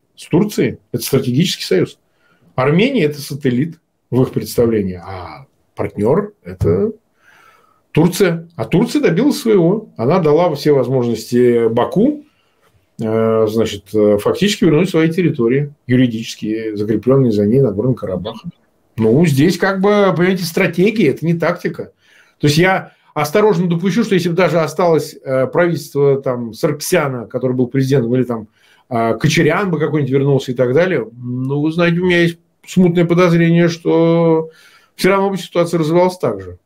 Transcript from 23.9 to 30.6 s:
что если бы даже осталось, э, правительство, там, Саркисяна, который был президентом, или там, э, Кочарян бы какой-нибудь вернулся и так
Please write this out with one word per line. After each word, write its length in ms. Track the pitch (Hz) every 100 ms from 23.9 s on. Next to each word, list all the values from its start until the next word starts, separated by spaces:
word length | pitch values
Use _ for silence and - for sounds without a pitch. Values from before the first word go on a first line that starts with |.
| 175
что 100 | 220
если 140 | 180 175
бы 40 |
даже 260 | 165 170 165
осталось, 540 | 151 151 175 156 151 -
э, 220 | 143 131 127
правительство, 760 | 156 175 147 - 143 143 135
там, 320 | 135 123 117
Саркисяна, 720 | 107 165 147 - 175 143 127 110
который 260 | 127 131 127
был 100 | 123
президентом, 480 | 135 131 139 113
или 100 | 127
там, 240 | 123 113 101 _ _ _ -
э, 260 | 117 113 110
Кочарян 520 | 151 170 147 175 196
бы 80 | 151
какой-нибудь 340 | 151 151 127
вернулся 400 | 135 139 135 131
и 20 |
так 180 | 123